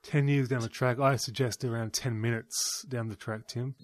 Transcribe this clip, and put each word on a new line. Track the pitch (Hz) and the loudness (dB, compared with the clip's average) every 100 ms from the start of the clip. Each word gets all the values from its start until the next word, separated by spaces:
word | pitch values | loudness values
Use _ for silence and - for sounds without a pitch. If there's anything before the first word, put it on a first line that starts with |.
Ten | - 147 143 | 0 2 4
years | 143 123 | 4 4
down | 131 | 0
the | 117 | -2
track, | - 127 120 | 0 0 4
I | 135 | 4
suggest | 135 - 110 127 - | 4 -2 0 0 0
around | 123 117 110 | -2 -2 -2
ten | - 135 110 | -2 -2 0
minutes | 117 113 - - - - 170 | 0 -2 -4 -4 -2 -4 -6
down | 123 113 | -4 -4
the | 101 | -6
track, | - 107 - | -6 -8 -6
Tim. | 117 131 - | -4 -4 -6